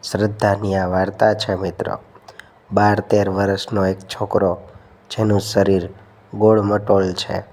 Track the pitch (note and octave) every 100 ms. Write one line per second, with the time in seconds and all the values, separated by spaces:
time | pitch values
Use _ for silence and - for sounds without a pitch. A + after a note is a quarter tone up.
0 | - G2+ G#2 G#2 G#2 G2 G#2 F#2+ F#2 F#2
1 | F#2+ G2 A2 G#2+ - F#2 F#2+ F2 - F#2+
2 | - - - - - _ _ G2 G#2 G#2
3 | - G#2 G2 F#2+ G2 G2 - G#2+ F#2+ F#2+
4 | - - G2+ G2+ G2 - - - - -
5 | _ - A2 G#2 - - G2 F#2+ F2 -
6 | - - _ G#2 G#2+ A2 G2+ G#2 G#2+ G2
7 | F#2 F2 - - -